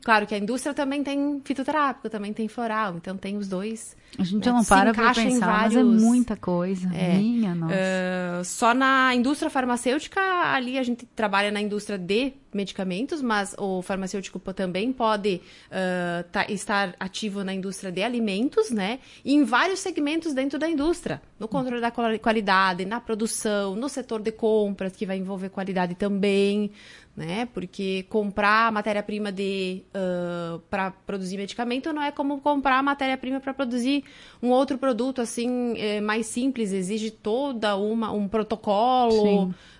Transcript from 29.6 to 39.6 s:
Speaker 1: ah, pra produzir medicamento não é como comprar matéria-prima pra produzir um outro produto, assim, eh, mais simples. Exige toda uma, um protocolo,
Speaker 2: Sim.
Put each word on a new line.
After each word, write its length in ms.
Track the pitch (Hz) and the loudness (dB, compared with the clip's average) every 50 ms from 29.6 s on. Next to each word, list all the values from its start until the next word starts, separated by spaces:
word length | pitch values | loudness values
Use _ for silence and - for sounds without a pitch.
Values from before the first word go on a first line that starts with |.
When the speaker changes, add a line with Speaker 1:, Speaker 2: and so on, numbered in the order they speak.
| 185 185 185 190 - _ - | -2 -4 -4 -6 -10 _ -6
Speaker 1:
ah, 640 | 202 190 180 180 175 175 175 175 175 170 165 170 165 - _ | -4 -2 -2 -2 -2 -4 -4 -4 -6 -6 -8 -8 -10 -8 _
pra 200 | 208 196 190 190 | -4 -4 -4 -4
produzir 460 | 185 - _ - 202 190 185 180 196 | -6 -10 _ -8 -8 -6 -6 -6 -6
medicamento 560 | 196 202 202 - - 240 240 240 269 262 330 302 | -8 -8 -8 -6 -6 -4 -2 -2 -2 -4 -4 -4
não 80 | 302 | -2
é 100 | 285 294 | -4 -4
como 280 | 294 - 277 277 294 277 | -4 -2 -2 -2 -2 0
comprar 400 | - 294 294 285 262 277 254 262 | 0 0 0 2 2 2 2 4
matéria-prima 580 | 277 277 277 277 269 262 269 269 269 254 269 269 | 4 2 0 0 0 -2 -2 -2 -4 -4 -4 -4
pra 140 | 262 269 262 | -4 -6 -4
produzir 500 | 269 277 240 247 247 233 269 285 285 - - - - - - - - | -4 -2 -2 0 0 2 2 0 0 -2 -6 -12 -20 -20 -20 -10 -2
um 80 | - 247 | 2 4
outro 280 | 247 254 277 269 285 254 | 4 4 4 2 0 0
produto, 420 | 277 269 247 208 247 269 262 262 | 0 0 2 2 0 -2 -2 -2
assim, 520 | 233 226 - 240 233 247 247 247 247 240 226 | -4 -4 -4 -4 -2 -2 0 0 -2 -2 -2
eh, 240 | - - 208 208 208 | -2 -2 -2 -2 -2
mais 240 | 208 208 214 233 226 | -2 -2 -2 -2 -2
simples. 440 | - - 247 254 269 262 233 220 190 | -2 -2 -2 -2 0 0 0 -2 0
Exige 400 | 190 196 180 180 220 214 214 220 | 0 -2 -2 -2 -2 -4 -4 -6
toda 640 | 214 - - 214 220 254 285 285 254 214 214 208 202 | -8 -6 -4 -2 -2 0 0 -2 -2 -2 0 0 0
uma, 360 | 190 208 214 220 226 220 208 | 0 0 0 0 -2 -2 -2
um 160 | 190 208 202 | -2 -2 -2
protocolo, 1200 | 190 226 220 208 - 220 202 - 214 196 202 233 254 254 254 247 233 226 214 208 208 202 196 185 185 | 0 0 -2 0 -2 -4 -4 0 0 2 4 4 4 4 4 4 4 4 6 6 6 4 4 2 0
Speaker 2:
Sim. 40 | 180 - | -2 -6